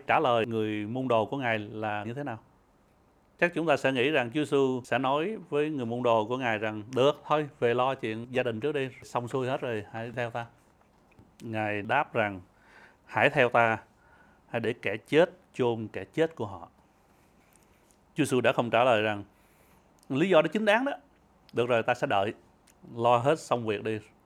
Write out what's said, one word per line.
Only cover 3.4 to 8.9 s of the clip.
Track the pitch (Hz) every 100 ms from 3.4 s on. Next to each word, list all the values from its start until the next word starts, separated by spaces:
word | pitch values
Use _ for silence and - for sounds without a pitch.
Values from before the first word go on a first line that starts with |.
| 170
chúng | 147 165
ta | 139
sẽ | 139
nghĩ | 135 127
rằng | 156 120
Chúa | 147
Giêsu | 151 143 135 131
sẽ | 120 120
nói | 135 143 170 220 170
với | 147 147
người | 151 117
môn | 120
đồ | 123 113
của | 107 127
Ngài | 127 107
rằng: | 110 107 104
"Được, | - 135 147 -
thôi, | 151 151 -
về | 120
lo | 120 127
chuyện | 131 113 110 120
gia | 127
đình | 123 110
trước | 143
đi, | 147 131